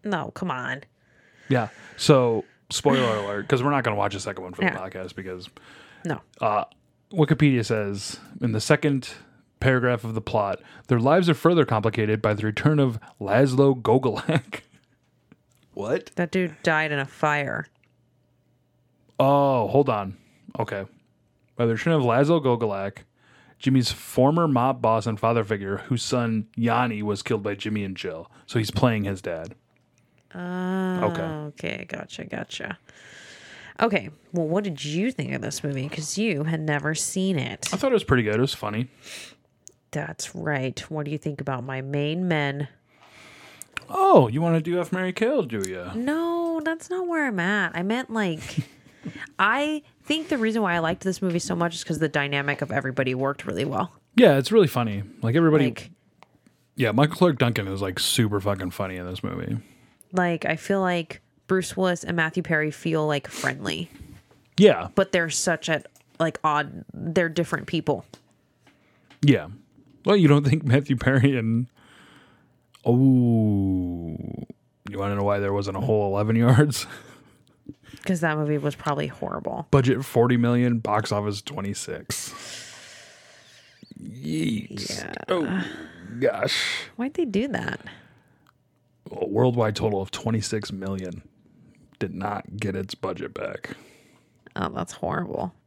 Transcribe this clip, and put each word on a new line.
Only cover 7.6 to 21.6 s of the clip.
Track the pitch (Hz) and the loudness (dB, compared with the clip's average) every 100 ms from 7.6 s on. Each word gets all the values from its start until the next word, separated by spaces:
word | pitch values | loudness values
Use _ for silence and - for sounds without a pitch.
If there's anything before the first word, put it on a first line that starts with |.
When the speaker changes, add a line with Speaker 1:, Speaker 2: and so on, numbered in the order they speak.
| 107 | 0
Speaker 2:
says | 110 101 101 - - - - | -2 -2 -6 -8 -12 -16 -4
in | 120 | -2
the | 107 | -2
second | - 151 151 139 - - - _ _ _ | 2 2 4 0 -4 -18 -20 _ _ _
paragraph | 135 127 123 120 | 2 4 2 0
of | 113 | -2
the | 110 | -6
plot, | 107 110 98 - - - - | -2 -2 0 -4 -10 -20 0
"Their | 123 | 2
lives | 123 170 170 | 6 4 4
are | |
further | 156 165 175 135 | 4 4 4 4
complicated | 110 110 104 107 107 | 2 2 0 0 2
by | 110 | 0
the | 104 107 | 0 -2
return | 104 147 151 | 2 2 4
of | 135 110 - _ | 2 0 -12 _
Laszlo | 98 107 139 127 139 123 | 2 4 4 6 4 4
Gogolak." | 107 127 127 98 - 160 - - _ | 2 2 2 -2 -2 -2 -2 -16 _
<laughs> | _ _ _ _ _ _ - _ _ _ | _ _ _ _ _ _ -20 _ _ _
What? | - 104 170 185 - | -10 -4 -4 -4 -6
Speaker 1:
That | 170 | -2
dude | 190 180 - | -2 -2 -2
died | 175 156 156 | 0 0 0
in | 143 | -2
a | 135 | -4
fire. | - 151 147 139 - 156 _ _ _ _ _ _ _ _ _ _ _ _ _ _ - | -2 0 0 -2 -6 -8 _ _ _ _ _ _ _ _ _ _ _ _ _ _ 0
Speaker 2:
Oh, | 135 143 139 131 101 | 2 4 4 2 2
hold | 139 139 | 2 2
on. | 107 98 98 _ _ - - | 0 -4 -10 _ _ -14 -8
Okay. | 107 101 98 _ _ _ _ _ _ | -6 -6 -10 _ _ _ _ _ _
By | - | -2